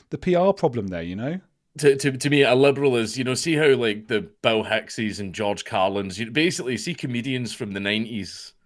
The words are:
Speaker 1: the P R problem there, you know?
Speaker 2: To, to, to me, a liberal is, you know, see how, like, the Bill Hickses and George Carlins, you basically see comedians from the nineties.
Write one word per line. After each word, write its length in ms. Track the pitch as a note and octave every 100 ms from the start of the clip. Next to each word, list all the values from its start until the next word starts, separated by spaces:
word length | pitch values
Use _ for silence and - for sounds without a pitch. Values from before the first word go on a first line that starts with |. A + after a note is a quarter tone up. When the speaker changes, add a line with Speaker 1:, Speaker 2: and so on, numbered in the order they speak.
| -
Speaker 1:
the 80 | D#3
P 160 | F#3
R 180 | F3 F#3+
problem 360 | F#3+ D#3 A#2+ G2
there, 160 | F2
you 120 | E2+ F#2+
know? 240 | C3 F#3 - _ _ C#3
Speaker 2:
To, 160 | C#3+ C#3
to, 160 | C#3+ C3
to 120 | C#3+
me, 140 | C#3+
a 120 | B2+ B2+
liberal 400 | C#3+ C3+ C#3+ A#2+
is, 200 | G#2+ B2
you 60 |
know, 100 | B2+
see 220 | B2 E3+ D3+
how, 140 | D#3
like, 380 | B2 A#2 G#2 -
the 220 | A2 F2+ _
Bill 220 | A#2+ A2
Hickses 560 | G#2 A2 - - A2 F#2+
and 140 | G2
George 320 | E2+ G#2 G2+ -
Carlins, 540 | G#2 F#2+ G2 F#2+ F#2
you 100 | A2+
basically 460 | C#3 F3 F3 B2+ A2+
see 160 | F3
comedians 600 | - C#3 A#2+ C3+ B2+ A2+
from 180 | - G#2
the 80 | G2
nineties. 720 | G2+ G#2+ A2+ A2+ F2+ - - _